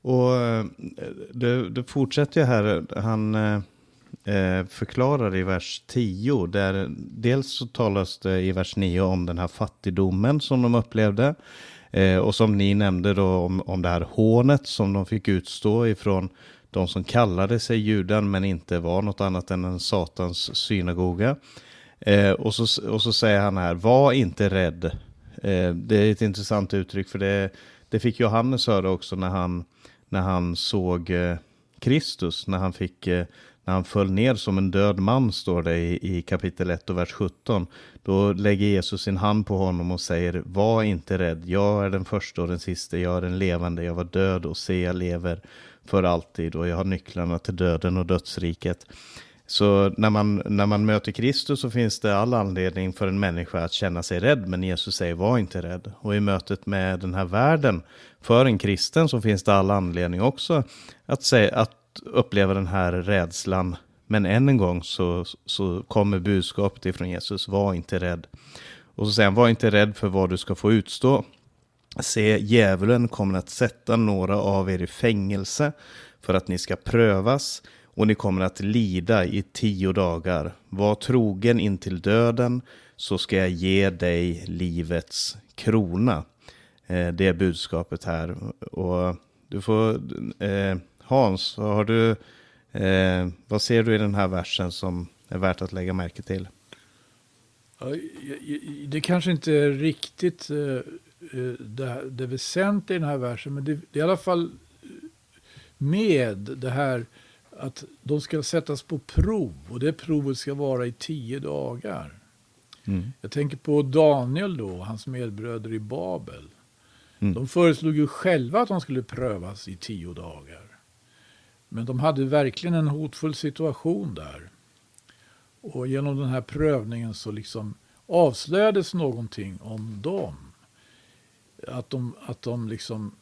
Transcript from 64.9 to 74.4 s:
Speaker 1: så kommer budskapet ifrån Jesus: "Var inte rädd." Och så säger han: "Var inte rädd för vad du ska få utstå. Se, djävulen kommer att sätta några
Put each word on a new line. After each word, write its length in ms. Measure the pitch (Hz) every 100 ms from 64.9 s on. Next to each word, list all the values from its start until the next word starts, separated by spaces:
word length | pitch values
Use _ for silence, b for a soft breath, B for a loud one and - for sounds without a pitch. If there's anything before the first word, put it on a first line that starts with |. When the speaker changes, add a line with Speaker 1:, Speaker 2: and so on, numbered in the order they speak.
| - 90 87 87 - -
Speaker 1:
så 360 | - 95 90 -
kommer 300 | 110 101 95
budskapet 680 | 90 98 - - 101 - 92
ifrån 240 | - 90
Jesus: 380 | 87 - 101 -
"Var 260 | 98 101
inte 240 | 90 85 92
rädd." 280 | 90 85 - B B B B B B
Och 120 | - 107
så 60 |
säger 140 | 104 101
han: 80 |
"Var 140 | 104 120
inte 220 | 110 113
rädd 260 | 104 107 101
för 120 | 101
vad 220 | 95 92
du 60 | 90
ska 180 | -
få 180 | 92 104
utstå. 520 | 113 - - 127 135 - _ _ _ _ _ _ -
Se, 380 | - 113 107 107
djävulen 720 | 104 113 101 92 101 120 120
kommer 300 | - 98 92
att 120 | -
sätta 460 | - 117 - - 117
några 440 | 110 98 92 101